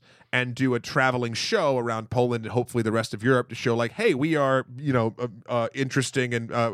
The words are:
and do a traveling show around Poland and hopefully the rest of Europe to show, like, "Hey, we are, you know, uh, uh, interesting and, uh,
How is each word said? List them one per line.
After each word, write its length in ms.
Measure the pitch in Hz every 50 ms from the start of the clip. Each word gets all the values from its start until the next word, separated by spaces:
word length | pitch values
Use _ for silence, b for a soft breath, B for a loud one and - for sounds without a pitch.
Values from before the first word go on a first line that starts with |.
| b b b b b b
and 220 | - 123 123 123 120
do 180 | 127 131 131 123
a 40 | 117
traveling 560 | - - - 147 131 131 127 123 120 117 113
show 420 | - - - - 208 165 143 131
around 340 | 127 117 117 113 113 107 -
Poland 340 | - 123 123 123 120 113 110
and 80 | 104
hopefully 320 | 104 123 127 - - 120 110
the 80 | 110
rest 200 | 107 113 110 -
of 120 | 117 101 110
Europe 240 | 131 131 123 123 -
to 80 | 120
show, 180 | - - 123 117
like, 160 | 113 120 113 -
"Hey, 200 | - 226 233 151
we 220 | 123 147 165 156
are, 300 | 147 139 135 135 131 127 - 123
you 160 | 127 147 143
know, 240 | 127 120 113 113 107 -
uh, 80 | 123 117 95 117 - -
uh, 200 | 123 120 113 - -
interesting 580 | 135 135 127 - 143 123 - - 135 123 120
and, 200 | 120 117 117 113
uh, 180 | - 120 117 117